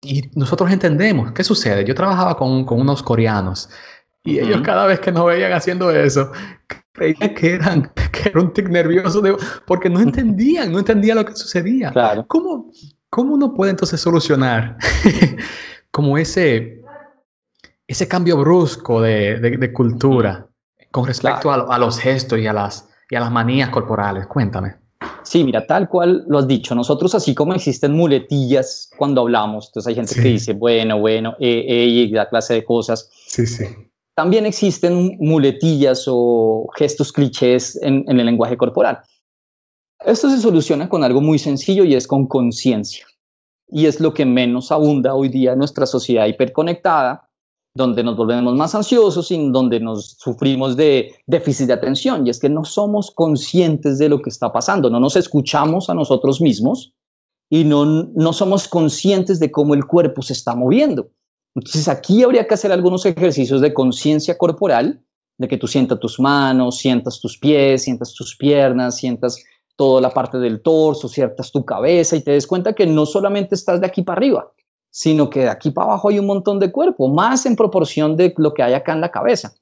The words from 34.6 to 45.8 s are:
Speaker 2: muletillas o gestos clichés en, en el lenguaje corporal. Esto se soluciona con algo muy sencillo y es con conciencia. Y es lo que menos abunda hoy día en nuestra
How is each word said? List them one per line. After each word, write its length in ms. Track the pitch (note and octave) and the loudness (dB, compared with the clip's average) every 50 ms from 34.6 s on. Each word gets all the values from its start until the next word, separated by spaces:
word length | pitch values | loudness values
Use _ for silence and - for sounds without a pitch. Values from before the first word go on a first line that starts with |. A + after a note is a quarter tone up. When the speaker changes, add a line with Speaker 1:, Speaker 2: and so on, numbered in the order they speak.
| - G3+ F#3 - - F3 F3 F3 F3+ F#3 F#3 - | 0 0 0 0 0 0 2 2 0 0 -2 -2
Speaker 2:
muletillas 840 | D#3+ D3+ D#3+ D#3+ C#3 C#3 C3 C#3 - E3 D#3+ C#3+ C#3+ C3+ B2+ B2+ - - | 0 2 2 4 4 2 2 2 0 0 2 4 2 2 2 0 -2 -2
o 580 | B2+ B2 A#2+ A#2+ A#2+ A#2 A2+ A2 A2 A2 - - - | 0 2 2 2 2 4 2 2 2 0 -4 -8 -2
gestos 360 | - D3+ D3 D3 - D3 - - | -2 0 0 0 -2 -4 -2 0
clichés 680 | - C#3+ C3 A#2+ - - B2 B2 B2+ B2+ - - - - | 0 0 0 0 0 2 4 4 2 0 -4 -10 -6 -2
en, 220 | C#3 C3+ C3+ - - | 0 0 0 0 2
en 100 | C#3+ B2+ | 2 2
el 80 | A#2+ | 2
lenguaje 300 | A#2 A#2+ A2+ A#2+ A2+ B2 | 2 2 0 0 -2 0
corporal. 440 | B2 - B2+ B2 - - - - - _ _ _ _ _ _ _ _ _ _ _ _ _ _ _ _ _ _ _ _ - | -2 -2 -2 0 0 0 0 0 -4 _ _ _ _ _ _ _ _ _ _ _ _ _ _ _ _ _ _ _ _ -2
Esto 260 | - - A3 - C#4 | 0 0 2 2 2
se 80 | C4+ C4 | 2 2
soluciona 500 | G#3+ A#3 F#3 E3 D3 - D#3+ C#3+ D#3 F3+ | 2 2 2 2 2 2 -2 -2 -2 -2
con 160 | - E3+ D3 | -2 0 0
algo 160 | B2 B2 C3+ | 2 2 2
muy 180 | C#3+ D#3 D#3 D3 | 2 2 2 0
sencillo 460 | D3 D#3 C#3+ C3+ - - G3 F#3+ G3 | 0 -2 -4 -4 -2 0 2 4 4
y 100 | F3 C#3 | 4 4
es 120 | B2+ B2 - | 2 2 0
con 180 | - C#3 C3+ | 0 0 0
conciencia. 800 | C3 - C3+ B2 A#2+ A2+ - - C3+ A#2+ G#2+ G#2 - - - - _ _ _ _ _ _ _ _ _ _ _ _ _ | 0 0 0 0 0 -2 -2 0 0 0 0 -2 -8 -12 -16 -20 _ _ _ _ _ _ _ _ _ _ _ _ _
Y 180 | - D3+ D#3 | -4 0 2
es 140 | D#3 C#3+ D3+ | 2 2 2
lo 140 | D#3+ D#3 C#3+ | 0 -2 0
que 100 | - D3 | 0 0
menos 480 | C3 B2 B2 B2+ B2 A#2+ B2 B2+ - D#3+ | 2 2 2 2 0 -2 -4 -4 -2 -2
abunda 420 | D3+ D3+ D3 D3 C#3 A#2+ C3+ C3+ | 2 2 2 2 2 0 0 0
hoy 140 | C3+ C#3 C3+ | 0 -2 0
día 240 | B2 C3+ B2+ B2+ B2+ | 0 0 0 2 2
en 60 | C3 | 0
nuestra 280 | C#3 C#3 - - | -2 -2 -2 -2